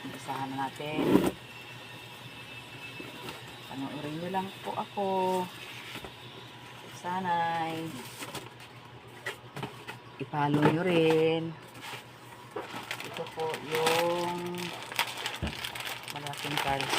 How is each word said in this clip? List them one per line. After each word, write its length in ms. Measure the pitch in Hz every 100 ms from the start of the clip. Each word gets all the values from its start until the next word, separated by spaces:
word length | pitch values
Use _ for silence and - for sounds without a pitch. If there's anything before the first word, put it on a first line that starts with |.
| 135
umpisahan 480 | 131 - 131 135
na 160 | 135 135
natin. 320 | - 151 151 - - - - - - - - - - - - - - - - - - - - - - - - - - -
Panoorin 480 | 131 139 143 147 156
nyo 80 | 180
lang 160 | 190 190 -
po 160 | 202 -
ako. 280 | 214 - 196 190 185 185 180 - - - - - - - - - - - - - - -
Sana'y 880 | 175 180 185 170 170 165 160 165 165 - - - - - - - - - - - - - - - - - - - - - - -
i-follow 480 | 139 151 143 147 151
nyo 180 | 156 185
rin. 680 | 170 160 160 160 165 165 160 - - - - - - - - - - - - - - -
Ito 180 | - 165 -
po 80 | 160 151 131
yung 880 | 156 160 165 170 175 175 175 175 175 175 - - - - - - - - - - - - - - 147
malaking 400 | 143 139 151 147
cards. 320 | 143 139 135